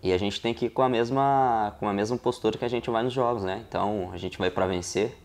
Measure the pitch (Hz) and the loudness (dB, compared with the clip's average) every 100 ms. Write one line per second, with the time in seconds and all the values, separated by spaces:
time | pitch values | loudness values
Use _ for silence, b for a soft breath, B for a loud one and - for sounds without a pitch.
0 | 92 92 101 101 117 117 120 - 127 120 | 2 2 2 -2 -4 -2 -2 2 2 2
1 | 117 135 139 135 131 113 104 104 104 98 | 2 2 2 4 2 2 0 -2 -2 0
2 | 107 120 - 123 110 110 120 120 113 113 | 0 0 -2 0 0 0 -2 -2 0 0
3 | 127 127 120 120 95 98 110 92 98 107 | 0 0 0 0 -2 -4 -6 -2 -2 -2
4 | 90 92 92 - 92 95 92 92 87 90 | -4 -6 -8 -2 -2 2 0 0 -2 -2
5 | 113 - | -2 -4